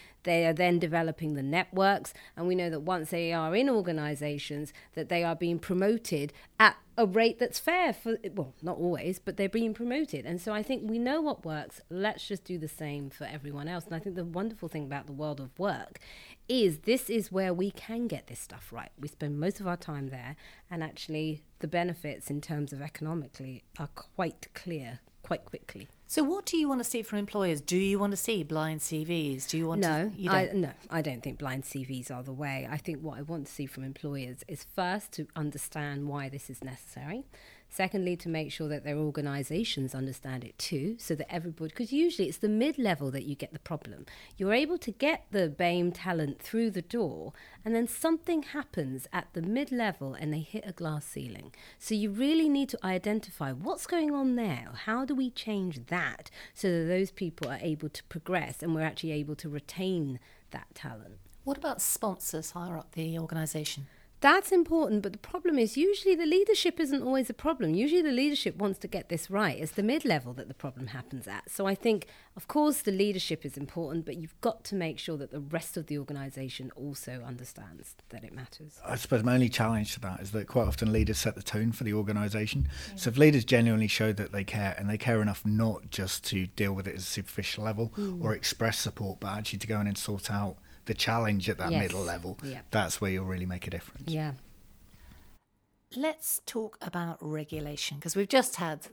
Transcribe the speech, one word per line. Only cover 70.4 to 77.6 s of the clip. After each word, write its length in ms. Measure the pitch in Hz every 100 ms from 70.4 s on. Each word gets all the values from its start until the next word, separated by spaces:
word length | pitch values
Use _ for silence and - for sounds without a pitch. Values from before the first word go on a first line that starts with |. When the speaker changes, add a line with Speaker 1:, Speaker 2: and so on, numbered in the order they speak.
| -
Speaker 1:
the 60 | -
problem 320 | 139 127 123
happens 400 | 127 - 131 101
at. 240 | 101 -
So 160 | - 196
I 80 | 190
think, 320 | 233 208 - - - 180
of 120 | -
course, 340 | 302 302 285
the 120 | 214
leadership 520 | 190 208 185 - 156 139
is 100 | 139
important, 500 | 143 170 151 165 160
but 100 | 160
you've 240 | 160 -
got 220 | 233 -
to 120 | - 202
make 220 | 165 117
sure 180 | - 151
that 120 | 135
the 100 | 147
rest 360 | 143 160 - 175
of 100 | 147
the 120 | 147
organisation 720 | 135 143 139 135 131 - 127 -
also 460 | 143 135 - 127
understands 720 | 120 123 123 -